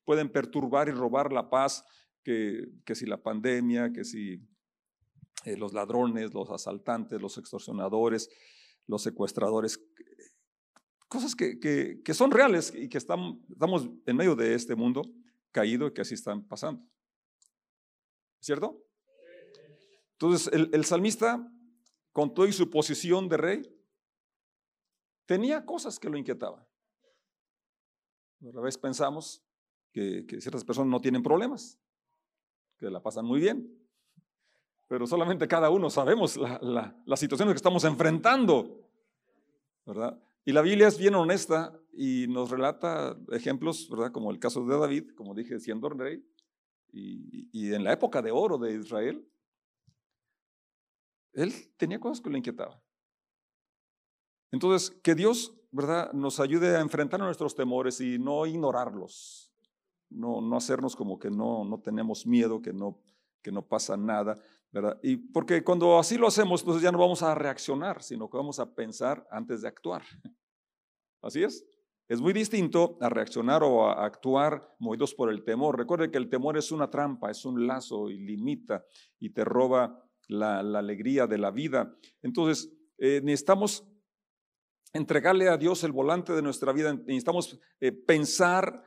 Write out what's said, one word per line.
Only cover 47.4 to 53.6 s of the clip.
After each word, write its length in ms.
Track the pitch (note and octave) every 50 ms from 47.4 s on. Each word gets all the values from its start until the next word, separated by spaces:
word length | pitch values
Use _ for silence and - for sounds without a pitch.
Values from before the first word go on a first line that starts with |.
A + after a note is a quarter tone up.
| - -
y 220 | - A2 G#2 G2+ G#2
en 100 | G#2 G2
la 100 | G2+ -
época 280 | - F3 D#3 - C3+
de 100 | A2 G#2+
oro 260 | A#2 C#3+ G3+ G#3+ E3
de 160 | B2+ A#2 A2+ G#2+
Israel, 540 | A2 G#2 - A#2+ G#2+ A2 C3+ A3+ D4+ - _ _ _ _ _ _ _ _ _ _ _ _ _ _ _ _ _ _ _ _ _ _ _ _ _ _ _ _ _ _ _ _ _ _ _ _ _ _ _ _ _ -
él 200 | B2+ D#3+ G#3 C4 - - _ _
tenía 220 | - - F3 G3 A#3
cosas 220 | - A#3+ D#4 A#3+
que 80 | - D#3
lo 80 | C#3+
inquietaban. 420 | C3 A#2+ B2 - - - - - _ _ _ _ _ _ _ _ _ _ _ _ _ _ _ _ _